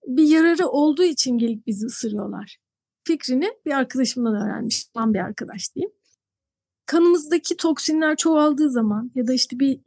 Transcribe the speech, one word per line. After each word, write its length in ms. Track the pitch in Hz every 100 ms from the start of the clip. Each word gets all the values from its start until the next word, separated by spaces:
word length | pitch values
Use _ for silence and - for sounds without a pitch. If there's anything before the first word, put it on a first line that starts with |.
| -
bir 200 | 254 302
yararı 400 | 320 330 339 339
olduğu 360 | 294 302 294
için 340 | 359 294 262 240
gelip 300 | 233 220 -
bizi 180 | 202 220
ısırıyorlar 800 | - 226 208 202 190 208 - _ _ _ _
fikrini 480 | - 311 - 254 370 - 311
bir 60 |
arkadaşımdan 640 | 277 247 254 254 254 233 208
öğrenmiş. 500 | 208 214 220 - -
Tam 280 | 233 226
bir 60 | 196
arkadaş 560 | 180 214 - 185 - -
diyeyim. 180 | 415 _ _ _ _ _ _ _ _ _ -
Kanımızdaki 720 | 330 349 349 302 339 - 359
toksinler 580 | 330 285 - 311 311 311
çoğaldığı 540 | 320 311 302 277 302
zaman 420 | 247 214 208 240 254
ya 120 | 233
da 60 |
işte 260 | 254 - 247
bir 200 | 269 262